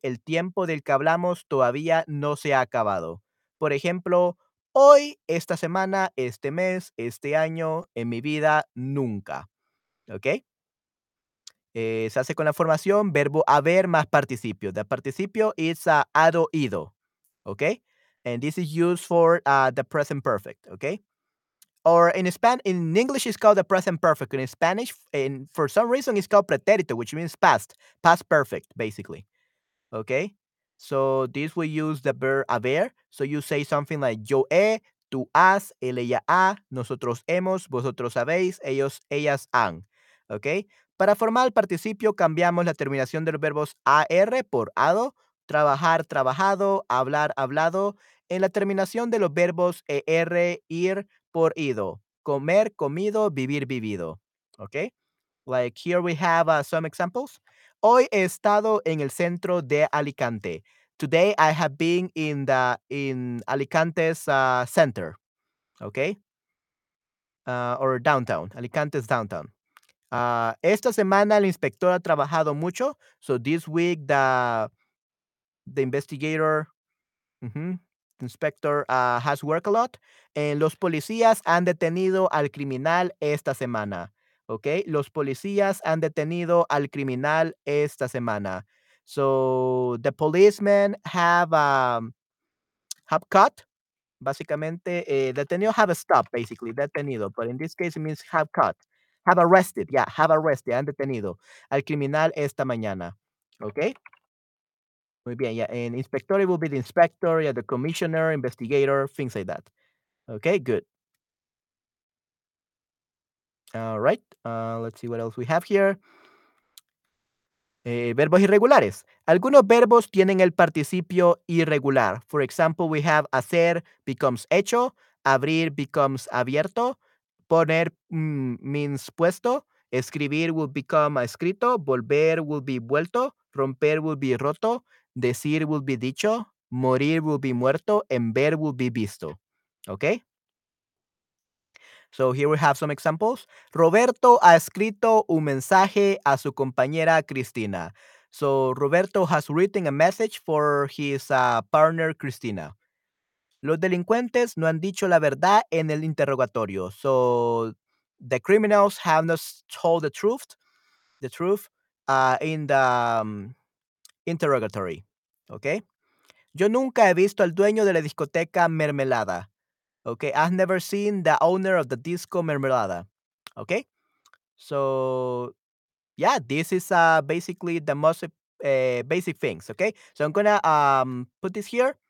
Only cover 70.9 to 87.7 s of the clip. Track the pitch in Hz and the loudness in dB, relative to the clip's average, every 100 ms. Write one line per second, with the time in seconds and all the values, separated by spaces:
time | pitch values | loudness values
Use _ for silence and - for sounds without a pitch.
70.9 | 220 196 196 208 214 196 170 143 - 180 | -2 2 2 4 2 2 0 -4 -2 0
71.9 | 180 175 151 143 165 151 147 170 180 262 | 0 0 -2 0 0 0 -2 -4 -4 -6
72.9 | 294 _ _ - 123 120 165 160 160 170 | -6 _ _ -4 -4 -2 -4 -4 -2 -2
73.9 | 165 139 143 135 127 123 113 107 _ _ | -2 0 2 4 2 0 -2 -4 _ _
74.9 | _ _ _ _ _ _ _ - 135 131 | _ _ _ _ _ _ _ -12 -4 -2
75.9 | 139 - 143 151 156 156 156 156 _ _ | -2 -6 -8 -6 -2 0 0 -4 _ _
76.9 | _ _ _ _ _ 123 143 170 180 _ | _ _ _ _ _ -14 -10 -10 -10 _
77.9 | _ _ - 123 - 156 - 151 147 139 | _ _ -16 -16 -8 -8 -4 -4 -2 -2
78.9 | 127 123 120 139 143 147 160 208 220 240 | 0 0 0 -2 -4 -4 -4 -2 -2 -2
79.9 | - _ _ _ - 147 147 156 - 185 | -6 _ _ _ -6 -4 0 -2 -2 -4
80.9 | 156 - 226 226 220 - 170 180 165 165 | -4 -6 0 2 2 2 0 2 0 -2
81.9 | 170 185 190 185 156 147 143 139 131 151 | -2 -2 0 0 0 -2 -4 -8 -4 0
82.9 | 170 180 - 151 147 - 135 123 113 104 | 0 -2 -4 -4 -2 -4 -6 -4 -4 -6
83.9 | 92 92 _ _ _ - 113 147 170 180 | -8 -12 _ _ _ -12 -8 -4 -4 -2
84.9 | 151 139 151 143 131 196 202 196 196 - | -4 -4 -6 -6 -6 -4 0 0 0 -2
85.9 | 160 156 156 151 175 170 175 170 147 143 | -2 -2 -4 -4 -4 0 2 2 0 -2
86.9 | 143 135 127 147 156 165 - - | -6 -6 -2 0 0 0 -4 -4